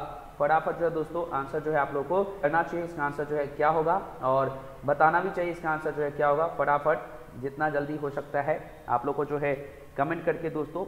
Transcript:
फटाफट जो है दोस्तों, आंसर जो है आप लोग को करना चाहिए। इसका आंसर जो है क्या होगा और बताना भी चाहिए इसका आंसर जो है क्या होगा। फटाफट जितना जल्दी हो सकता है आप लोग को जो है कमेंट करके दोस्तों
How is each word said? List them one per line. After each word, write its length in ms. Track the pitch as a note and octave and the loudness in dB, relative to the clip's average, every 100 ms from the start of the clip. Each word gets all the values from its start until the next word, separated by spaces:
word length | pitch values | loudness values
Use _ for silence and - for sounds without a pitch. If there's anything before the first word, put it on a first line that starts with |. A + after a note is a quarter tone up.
| - - - - | -2 -10 -10 0
फटाफट 380 | D3 D#3+ F3 D#3 | 2 4 2 0
जो 80 | E3+ | 0
है 60 | |
दोस्तों, 460 | D#3+ D3 E3 - C3+ | 0 -2 -4 -4 -4
आंसर 220 | C3+ D#3 | -4 -4
जो 120 | D3 | 0
है 60 | D3+ | 2
आप 160 | C#3 | 2
लोग 140 | C#3+ C#3 | 0 0
को 160 | F3+ | 2
करना 380 | G3 - D3 E3 | 0 0 2 2
चाहिए। 220 | E3+ E3+ E3+ | 2 -2 -4
इसका 180 | E3+ | -2
आंसर 200 | C#3+ C#3+ | -2 -2
जो 120 | C#3+ D3+ | -2 -2
है 100 | C#3+ | -2
क्या 220 | - D3+ | 2 4
होगा 320 | D#3+ D#3+ F#3+ - - | 4 4 2 0 -4
और 360 | C3 C3+ C3 - - - B2+ | 2 2 2 -2 -12 -6 0
बताना 340 | C#3+ D#3+ E3+ | 4 6 6
भी 100 | F#3 | 2
चाहिए 220 | F#3 F3 | -2 -2
इसका 180 | E3 D#3+ | -2 -2
आंसर 220 | D#3 D#3 | -2 -2
जो 120 | C#3+ | 0
है 80 | D3 | -2
क्या 160 | D3 D3 | 2 4
होगा। 200 | D3 E3 | 4 2
फटाफट 500 | - C#3 C#3+ D3+ E3+ - - - A#2+ | 2 2 4 4 2 0 -14 -14 -8
जितना 280 | C3+ C3+ D#3 | -6 -2 0
जल्दी 280 | C#3+ C#3+ D3+ | 0 -2 -2
हो 120 | C#3+ | -4
सकता 320 | C#3+ C3+ C#3+ | -4 -2 -2
है 180 | C#3+ D#3+ - - - | 0 -2 -4 -12 0
आप 160 | A#2+ C#3 | 0 2
लोग 100 | C#3+ | 0
को 100 | C#3 | 0
जो 120 | D3 | 0
है 160 | C#3+ C3+ - - - - | 0 -2 -4 -14 -8 -2
कमेंट 260 | D3 E3 E3 | 0 0 0
करके 240 | D#3+ D#3+ | 0 0
दोस्तों 360 | D3+ C#3+ E3+ | -4 -4 -4